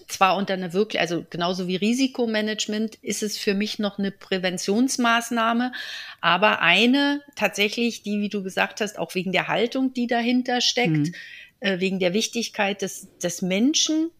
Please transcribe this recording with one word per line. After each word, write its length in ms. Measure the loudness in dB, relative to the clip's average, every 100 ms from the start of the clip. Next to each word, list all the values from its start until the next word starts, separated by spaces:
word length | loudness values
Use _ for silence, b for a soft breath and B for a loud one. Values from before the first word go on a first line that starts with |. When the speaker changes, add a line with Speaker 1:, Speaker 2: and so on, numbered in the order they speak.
| -12
Speaker 1:
zwar 240 | 2 2 4
unter 180 | 0
einer 180 | -2 -2
wirklich, 260 | -2 0 0
also 240 | 0 -2 -6
genauso 380 | -4 -2 -2 -2
wie 80 |
Risikomanagement 1200 | 0 0 2 0 0 -2 0 -2 -4 -4 -2 -4 -6
ist 260 | -8 -4
es 120 | -4 -2
für 180 | -2
mich 260 | 0 -2 -2
noch 180 | -4 -2
eine 140 | -4
Präventionsmaßnahme, 1600 | -6 -4 -2 0 -2 0 2 2 2 2 2 0 0 2 2 0 -4 B B B B
aber 400 | 2 4 4 4
eine 640 | 4 6 6 4 2 0 -6
tatsächlich, 680 | -4 -2 0 0 2 -2 -2
die, 180 | -4 -2
wie 80 | -2
du 140 | -4
gesagt 360 | -4 -2 -2 -2
hast, 180 | -6 -4
auch 160 | -4 -4
wegen 160 | 0
der 160 | -2 0
Haltung, 460 | 0 0 0 -2
die 120 | -2 -2
dahinter 540 | 0 2 0 0 0
steckt, 320 | 0 0 2
Speaker 2:
Mhm. 220 | 2 0 B B B B _
Speaker 1:
äh, 200 | -2 0
wegen 180 | 0 0
der 140 | 0
Wichtigkeit 720 | 0 -2 -4 -6 -2 -2 -2
des, 260 | -6 -8 -16 _
des 240 | -6 -4
Menschen 680 | -2 2 2 2 2 2 0 -6